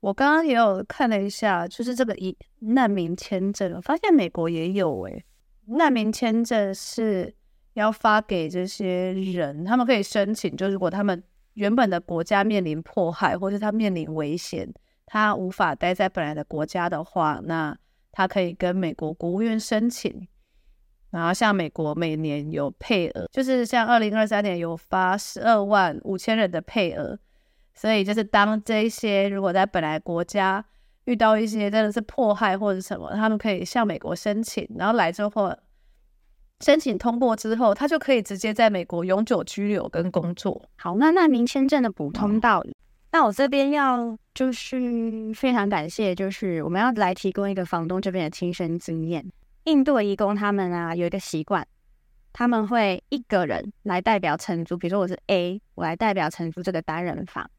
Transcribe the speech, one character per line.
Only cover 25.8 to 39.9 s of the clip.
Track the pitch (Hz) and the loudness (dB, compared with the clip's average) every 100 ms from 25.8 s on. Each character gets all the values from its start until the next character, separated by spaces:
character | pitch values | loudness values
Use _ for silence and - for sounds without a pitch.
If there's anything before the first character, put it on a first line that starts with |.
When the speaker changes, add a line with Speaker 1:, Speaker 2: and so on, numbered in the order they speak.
| 180 - | 4 0
Speaker 1:
五 | - 190 | -6 -6
千 | - 220 | -2 0
人 | 196 | 0
的 | 170 | -2
配 | - - 180 | -4 -2 -2
额， | - - 208 _ _ _ _ _ | -2 -6 -8 _ _ _ _ _
所 | _ 214 | _ 0
以 | 220 | 2
就 | 196 | 2
是 | 214 | 0
当 | 208 208 202 214 | 2 4 4 2
这 | 208 220 | 0 0
一 | 220 | 0
些 | - 220 196 202 | -2 0 2 2
如 | 196 | 0
果 | 190 | 0
在 | 185 | 2
本 | 190 180 | 2 0
来 | 156 156 | -2 -4
国 | - 170 | -4 -4
家 | 170 202 190 196 214 _ _ _ - | -2 0 0 0 -6 _ _ _ -4
遇 | 233 | 2
到 | 226 220 | 4 4
一 | |
些 | 220 220 208 | 2 0 0
真 | 214 | 2
的 | 214 | 2
是 | 208 | 0
迫 | 214 - 233 | -6 0 2
害 | 208 214 190 | 2 0 0
或 | 208 | 0
者 | 190 | -2
什 | 185 190 | -4 -10
么， | 85 | -6
他 | 208 220 | -2 0
们 | 214 | 0
可 | 220 | -2
以 | 185 | -2
向 | 175 - | -2 0
美 | 214 165 | 0 -2
国 | - | -6
申 | 156 - 208 | -4 -2 -4
请， | 226 - - 220 | -4 -6 -8 -4
然 | 185 | 0
后 | |
来 | 226 170 | 2 2
之 | 175 208 | 0 -4
后 | 214 196 - _ _ _ _ _ _ _ _ _ _ | -2 -2 -4 _ _ _ _ _ _ _ _ _ _
申 | - 294 | 4 4
请 | 277 196 | 4 -2
通 | 240 233 | -2 2
过 | 247 | 2
之 | 220 220 226 | 0 -2 2
后， | 240 | 2
他 | 202 285 | 2 0
就 | 320 | 0
可 | 294 | 2
以 | 254 | 2
直 | 202 196 | 2 -6
接 | 220 | -4
在 | 214 226 | 4 4
美 | 196 | 4
国 | 175 170 | -4 -4
永 | 180 190 | 0 2
久 | 220 226 | 2 0
居 | 165 - 202 | 0 -4 -2
留 | 208 | 0
跟 | - | -2